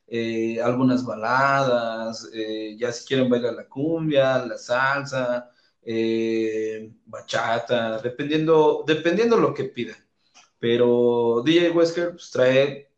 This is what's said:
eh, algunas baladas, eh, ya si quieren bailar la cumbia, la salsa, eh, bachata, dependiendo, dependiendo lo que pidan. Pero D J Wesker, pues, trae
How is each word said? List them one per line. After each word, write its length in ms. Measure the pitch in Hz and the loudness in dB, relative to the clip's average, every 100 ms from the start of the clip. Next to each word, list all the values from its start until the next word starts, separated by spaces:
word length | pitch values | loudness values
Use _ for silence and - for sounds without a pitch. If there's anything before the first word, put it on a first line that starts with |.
| _ | _
eh, 520 | 117 117 113 113 113 | -6 -4 -2 -2 -2
algunas 440 | 123 127 131 127 117 | -2 0 2 0 -2
baladas, 1200 | 107 110 127 139 139 131 120 113 113 113 110 107 | -6 -2 0 2 2 2 0 -2 -6 -8 -10 -12
eh, 400 | 113 110 110 110 107 | -8 -6 -6 -8 -6
ya 140 | 120 | -6
si 160 | - - | -6 -4
quieren 240 | 135 123 | 0 2
bailar 240 | 120 117 | 0 -2
la 140 | 107 - | -6 -12
cumbia, 760 | 135 156 165 156 139 131 127 | -6 -4 -2 0 2 2 0
la 140 | 117 107 | -2 -8
salsa, 920 | - 123 135 143 139 131 123 123 - _ _ _ | -4 0 0 0 -4 -4 -4 -4 -8 _ _ _
eh, 1080 | 110 113 113 113 113 113 110 110 110 110 110 - - | -6 -2 0 0 0 0 -2 -2 -4 -6 -14 -20 -18
bachata, 920 | 107 - 117 117 117 - 120 113 110 | -16 -6 -4 -2 -2 0 -2 -2 -4
dependiendo, 840 | 120 - 147 156 156 156 151 - | -6 -6 -2 0 4 6 6 2
dependiendo 520 | 143 151 170 190 233 220 | 0 0 2 2 4 4
lo 180 | 139 | 2
que 100 | - | 0
pidan. 320 | - 123 110 - _ _ _ _ _ _ | -6 -6 -8 -10 _ _ _ _ _ _
Pero 840 | 117 120 120 120 120 120 117 117 139 | 0 4 4 4 4 2 2 2 2
D 220 | 170 170 | 4 4
J 100 | 165 | 4
Wesker, 320 | 165 175 175 | 2 0 -6
pues, 180 | - - | -6 -6
trae 580 | 123 127 131 143 - - | 2 4 4 2 -2 -16